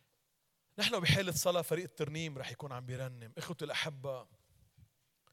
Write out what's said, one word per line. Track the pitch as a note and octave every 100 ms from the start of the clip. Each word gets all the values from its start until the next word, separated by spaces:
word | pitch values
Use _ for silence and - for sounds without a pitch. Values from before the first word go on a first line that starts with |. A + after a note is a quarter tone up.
| _ _ _ _ _ _ _ -
نحن | G#3+ A3+
بحالة | E3 F#3+ F#3
صلاة، | D#3 F#3 F3+
فريق | D#3+ D#3+
الترنيم | F3+ - D3 D#3 D#3+ C3+
رح | B2+
يكون | B2 C#3+
عم | B2 B2+
بيرنم. | B2+ C3 B2 A#2 E3+
إخوتي | D#3 E3+ D3
الأحبة، | C3 D#3+ C#3 C3+ B2+ A2 - _ _ _ _ - _ _ _ _